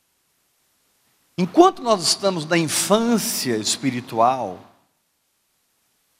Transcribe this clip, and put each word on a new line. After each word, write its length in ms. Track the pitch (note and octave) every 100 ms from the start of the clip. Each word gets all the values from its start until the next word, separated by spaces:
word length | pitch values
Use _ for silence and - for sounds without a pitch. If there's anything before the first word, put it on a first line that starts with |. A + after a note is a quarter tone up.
| _ _ _ _ _ _ _ _ _ _ _ _ _ -
Enquanto 420 | F3+ D#4+ F#4 -
nós 220 | A#3+ G3+
estamos 420 | D3+ - G3 F3
na 140 | D3+ E3+
infância 960 | D#3 - - G#3+ A#3 A3+ - - C3 A2
espiritual, 1040 | G#2 - C3+ A#2+ - A2+ A#2+ C3 G2+ F2+ - _ _ _ _ _ _ _ _ _ _ _ _ _ _